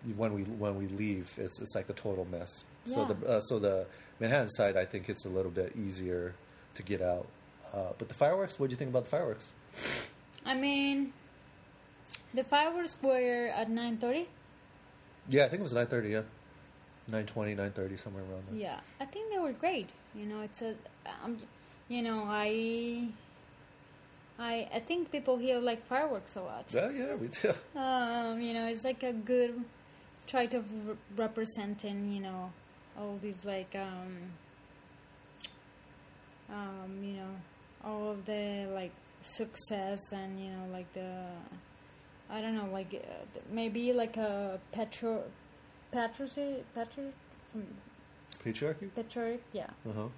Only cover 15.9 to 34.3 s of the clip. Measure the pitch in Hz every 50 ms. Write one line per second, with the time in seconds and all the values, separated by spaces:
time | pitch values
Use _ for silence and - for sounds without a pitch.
15.9 | 127 120 107 104 107 110 110 - - - - - - - - - - - - -
16.9 | - - - - 110 110 107 104 - 113 107 104 104 101 101 101 98 - 95 98
17.9 | 98 95 - 110 98 98 95 95 95 92 95 98 220 214 202 175 123 - - -
18.9 | - - 269 269 - 403 440 440 415 381 339 285 240 - - 349 381 262 190 -
19.9 | - - - - - 208 208 208 214 214 214 208 208 - 233 226 220 220 - -
20.9 | - - - - - - - 233 233 220 - - - - - - - - - -
21.9 | 240 247 233 226 220 214 214 202 208 208 208 208 214 226 226 226 233 233 233 233
22.9 | 233 240 240 233 208 - - - - - - - - - - - - - - -
23.9 | - - - - - - - - - - 233 233 233 226 208 - - - - -
24.9 | 330 349 339 - - 285 285 269 254 240 240 262 254 240 240 247 226 226 - -
25.9 | 247 262 302 302 254 196 - - - 202 185 - 107 113 - - - 123 185 240
26.9 | 285 269 247 277 - - 113 135 - - - 214 - - - - - 285 262 262
27.9 | 262 254 247 233 233 240 233 226 226 226 240 233 226 226 226 226 233 226 226 262
28.9 | 254 254 269 254 240 220 208 226 254 247 247 240 233 240 233 - - - - -
29.9 | - - - - - - - - - 254 240 233 254 247 214 202 214 220 208 214
30.9 | 214 214 - - 196 214 220 220 220 226 226 220 - 226 202 202 208 202 - 202
31.9 | 202 202 202 202 202 196 196 190 185 185 180 185 175 - - - - - - -
32.9 | - 220 208 208 202 196 190 208 196 180 196 202 196 190 190 190 - 196 196 190
33.9 | 185 180 180 185 185 175 175 185